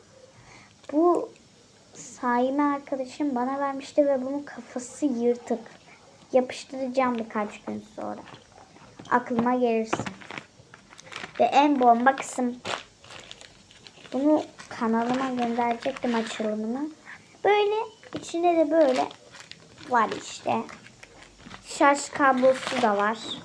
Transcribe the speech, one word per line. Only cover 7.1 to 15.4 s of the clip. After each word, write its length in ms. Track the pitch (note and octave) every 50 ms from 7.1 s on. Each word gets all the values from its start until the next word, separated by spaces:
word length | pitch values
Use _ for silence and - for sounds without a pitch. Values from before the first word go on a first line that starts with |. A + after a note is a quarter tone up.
| A#3+ A3+
birkaç 420 | A3 - - A3 G#3 G#3 - -
gün 240 | - A3+ G#3+ G#3+ G#3 - -
sonra. 240 | - G#3 G#3 G#3 G#3+ - - - - - _ - - - - - - - - - - - -
Aklıma 440 | B3 A#3+ B3 - B3 A#3 A#3 B3 B3+
gelirse. 500 | B3+ B3+ A#3 A3+ A3 A3 A3 - - - - - - - - - - - - _ - - _ - - - - - - - - - - - - - -
Ve 40 | A#3+
en 360 | - - C4+ C#4+ D4+ D4 B3+
bomba 360 | B3 A#3+ A#3 A#3 B3 C4+ C#4
kısım. 400 | C#4 - - - - B3+ B3 B3 - - - - - - - _ _ - - - - - - - - - - - - - - - - - - - - - - -
Bunu 300 | B3+ C#4 D4+ D4+ D4+ - - - - - -
kanalıma 600 | - - B3 A3 A3+ A3+ A#3 A#3+ B3 C4 C4+ C4
gönderecektim 840 | B3+ B3